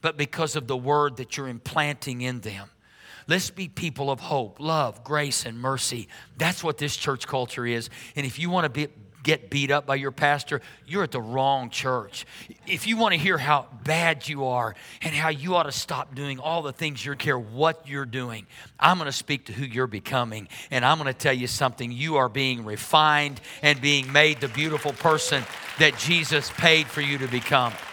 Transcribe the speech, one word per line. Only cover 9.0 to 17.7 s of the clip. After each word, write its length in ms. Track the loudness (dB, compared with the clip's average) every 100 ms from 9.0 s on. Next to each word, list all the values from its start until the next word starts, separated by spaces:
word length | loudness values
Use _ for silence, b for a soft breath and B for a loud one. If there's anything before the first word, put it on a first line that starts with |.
| -20 -4
get 280 | 0 0 0
beat 220 | -2 2
up 140 | 2 2
by 100 | -2
your 160 | -2
pastor, 500 | 2 4 4 0 -6 B B -6
you're 180 | -2
at 80 | -2
the 80 | -2
wrong 480 | -4 0 2 2 -2
church. 560 | -4 -2 -2 -4 -12 -14 B B B -6
If 180 | -4 -2
you 120 | 2
wanna 180 | 4 4
hear 220 | 2 2
how 320 | 4 2 2 -8 0
bad 420 | 2 2 0 -4
you 160 | -4 0
are 280 | 0 0 -6 B B
and 140 | -4 0
how 140 | 0
you 260 | -2 0 2
ought 80 |
to 80 | 2
stop 420 | -2 -4 -6 -6
doing 260 | -8 -6 -6
all 220 | -2 -2
the 120 | -2
things 320 | -4 -6 -4 -6
you 100 | -4
care 240 | 0 0
what 480 | -2 2 2